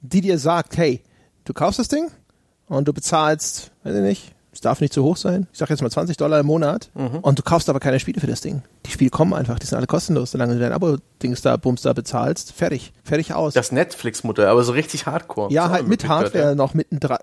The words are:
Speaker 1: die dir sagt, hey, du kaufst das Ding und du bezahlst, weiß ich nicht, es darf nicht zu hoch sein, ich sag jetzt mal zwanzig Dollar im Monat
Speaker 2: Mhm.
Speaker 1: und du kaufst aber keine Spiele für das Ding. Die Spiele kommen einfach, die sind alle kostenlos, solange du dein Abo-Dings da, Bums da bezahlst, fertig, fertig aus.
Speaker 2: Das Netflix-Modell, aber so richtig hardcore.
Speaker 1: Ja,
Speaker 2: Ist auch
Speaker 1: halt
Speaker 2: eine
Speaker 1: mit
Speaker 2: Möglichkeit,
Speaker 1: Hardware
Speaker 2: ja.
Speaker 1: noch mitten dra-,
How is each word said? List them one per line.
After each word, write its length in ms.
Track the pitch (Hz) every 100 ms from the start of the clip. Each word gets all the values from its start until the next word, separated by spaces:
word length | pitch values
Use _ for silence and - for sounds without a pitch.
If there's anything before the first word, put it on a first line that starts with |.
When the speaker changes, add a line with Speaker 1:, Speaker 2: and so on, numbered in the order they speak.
Speaker 1:
die 200 | 127 190
dir 180 | 190 170
sagt, 380 | 143 170 - 156
hey, 240 | 160 123 _ _ _ _ -
du 80 |
kaufst 260 | - 165 196
das 100 | 233
Ding 200 | 294 330 - _ _ _ _ -
und 200 | 139 143
du 60 |
bezahlst, 760 | 147 - 160 151 156 - - - _
weiß 120 | - 202
ich 60 |
nicht, 280 | 196 202 - _ _ -
es 60 |
darf 200 | 117 131
nicht 120 | 147
zu 100 | -
hoch 140 | 139 180
sein, 300 | - 180 180
ich 60 | -
sag 140 | 151
jetzt 100 | 147
mal 80 | 123
zwanzig 260 | - 175 156
Dollar 240 | 147 156
im 60 | 147
Monat 460 | 160 147 202 -
Speaker 2:
Mhm. 260 | 143 131 147
Speaker 1:
und 180 | 147 135
du 40 |
kaufst 260 | - 170 -
aber 100 | 135
keine 200 | 143 131
Spiele 220 | - -
für 60 | 127
das 140 | 117
Ding. 200 | - 143 - _ -
Die 60 |
Spiele 180 | - 131
kommen 240 | - -
einfach, 240 | - 120 117
die 80 | -
sind 100 | 120
alle 80 | 127
kostenlos, 420 | - - 147 123
solange 220 | 135 120
du 60 | 120
dein 120 | 120
Abo-Dings 680 | 139 175 139 _ - 123 123
da, 160 | 131 123
Bums 240 | 127 123
da 100 | 135
bezahlst, 580 | 120 - 123 127 175 -
fertig, 420 | - 175 135 - -
fertig 300 | - 147 160
aus. 220 | 160 156 135
Speaker 2:
Das 160 | -
Netflix-Modell, 720 | 127 175 - 117 - 117 107 101
aber 180 | 117
so 100 | 123
richtig 340 | 127 156 147 -
hardcore. 440 | 160 - - 104
Speaker 1:
Ja, 120 | 143
Speaker 2:
Ist 40 | 170
auch 20 |
Speaker 1:
halt 80 | 180
Speaker 2:
eine 80 | 143
Speaker 1:
mit 140 | 226
Speaker 2:
Möglichkeit, 200 | 151 160 190
Speaker 1:
Hardware 180 | 180 147
Speaker 2:
ja. 60 | 143
Speaker 1:
noch 200 | 135 160
mitten 240 | - 143
dra-, 200 | 139 127